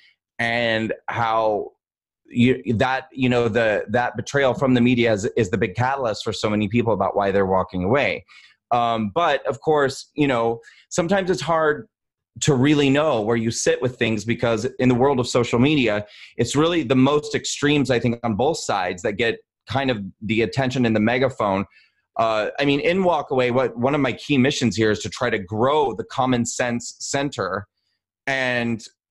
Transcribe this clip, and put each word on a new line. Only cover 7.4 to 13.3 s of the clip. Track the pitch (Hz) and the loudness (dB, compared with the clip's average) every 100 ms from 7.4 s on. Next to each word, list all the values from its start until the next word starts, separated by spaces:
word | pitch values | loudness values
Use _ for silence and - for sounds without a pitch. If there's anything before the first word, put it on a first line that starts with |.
| 95 | 2
walking | 95 90 92 | 0 0 -4
away. | 90 139 117 71 - - - _ _ | 0 0 0 -2 -10 -20 -20 _ _
Um, | 120 120 113 107 127 | 0 0 0 -2 0
but | 175 139 - | 0 0 -2
of | 123 | -4
course, | - 151 139 127 - | 0 2 2 -2 -12
you | - 143 | -2 0
know, | 123 117 117 - - _ | 2 0 -2 -10 -20 _
sometimes | - 170 196 185 | -4 0 0 0
it's | 165 | -2
hard | 139 165 156 143 110 _ _ _ _ - | 0 0 2 0 -6 _ _ _ _ -4
to | - | 0
really | 131 139 147 139 | 4 4 4 4
know | 139 156 120 | 4 2 0
where | 104 | 0